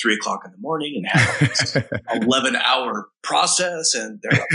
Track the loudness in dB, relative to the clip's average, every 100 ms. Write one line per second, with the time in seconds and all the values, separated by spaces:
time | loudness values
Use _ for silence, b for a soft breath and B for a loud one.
0 | 0 0 -2 -6 -8 -12 -6 -4 -4 -6
1 | 0 2 2 2 0 2 -2 -2 -2 -6
2 | -4 0 2 2 2 0 2 2 0 -4
3 | -8 _ -2 2 2 2 0 0 0 0
4 | -4 -6 0 0 2